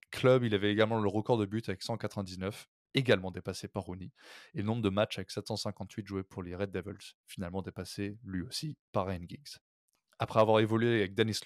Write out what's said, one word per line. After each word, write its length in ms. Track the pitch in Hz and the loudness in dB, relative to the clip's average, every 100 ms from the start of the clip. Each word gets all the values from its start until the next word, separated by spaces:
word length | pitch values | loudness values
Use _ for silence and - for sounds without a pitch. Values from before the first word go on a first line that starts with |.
| - | -12
club, 340 | - 127 127 | 2 6 6
il 100 | 120 | 4
avait 180 | 101 104 | 2 2
également 260 | 104 110 113 | 4 4 4
le 120 | 104 | 2
record 260 | 104 107 117 | 0 2 2
de 80 | |
buts 180 | 98 - - | 2 -2 -4
avec 140 | 90 | -8
cent 160 | - 113 | -6 -6
quatre-vingt-dix-neuf, 720 | 107 107 95 90 95 - - _ _ | -6 -6 -8 -6 -8 -8 -18 _ _
également 360 | 135 120 98 92 | 0 4 4 4
dépassé 380 | 90 95 92 101 | -6 -8 -8 -8
par 140 | 101 | -8
Rooney, 300 | 92 92 92 _ - - - | -8 -10 -12 _ -20 -20 -12
et 40 | - | -6
le 60 | |
nombre 160 | 101 117 | -2 0
de 80 | 104 | 2
matchs 300 | 98 113 - | 2 0 -2
avec 120 | 92 | -8
sept 160 | 104 - | -8 -6
cent 100 | 107 | -6
cinquante-huit 500 | 107 - 95 - 101 | -6 -8 -12 -10 -6
joués 160 | 98 | -6
pour 200 | 95 - | -6 -10
les 140 | 87 90 | -8 -6
Red 140 | 101 | -4
Devils, 420 | 92 92 98 - _ - | -4 -8 -12 -16 _ -16
finalement 340 | - 87 95 | -10 -6 -6
dépassé 580 | 90 - 90 - 101 107 | -8 -10 -10 -6 -8 -8
lui 160 | 107 92 | -8 -6
aussi 380 | 87 - 156 - _ | -6 -8 -8 -12 _
par 140 | 104 92 | -2 -2
Ryan 200 | 87 87 | -4 -8
Giggs. 300 | - - - _ _ _ _ _ - | -14 -16 -20 _ _ _ _ _ -6
Après 200 | 113 110 | 2 6
avoir 180 | 110 110 | 8 8
évolué 400 | 110 113 117 113 | 6 4 2 2
avec 160 | 95 | 0
Dennis 240 | 98 113 101 | 2 0 0